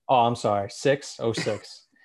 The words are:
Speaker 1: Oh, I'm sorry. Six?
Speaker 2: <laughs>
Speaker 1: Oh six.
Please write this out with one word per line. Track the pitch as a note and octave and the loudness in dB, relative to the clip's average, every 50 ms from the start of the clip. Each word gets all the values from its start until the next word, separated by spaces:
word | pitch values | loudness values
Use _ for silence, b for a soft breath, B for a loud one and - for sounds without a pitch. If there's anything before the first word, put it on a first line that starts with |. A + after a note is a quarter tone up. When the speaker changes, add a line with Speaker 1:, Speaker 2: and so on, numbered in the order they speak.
| _ - | _ 2
Speaker 1:
Oh, | C#3 B2 A#2 | 4 4 4
I'm | A#2+ A#2+ | 4 2
sorry. | - - A2+ G#2 G2+ G2+ G2+ | 0 0 0 0 0 -2 -4
Six? | - - - C#3 C#3 - - - - | -6 -2 0 0 0 0 -2 -10 -10
Speaker 2:
<laughs> | - | -6
Speaker 1:
Oh | A#2+ A#2 G#2+ | -4 -4 -4
six. | - - A#2+ G#2 G#2 - - - - _ _ b b b | -2 -2 -4 -4 -6 -8 -16 -20 -20 _ _ b b b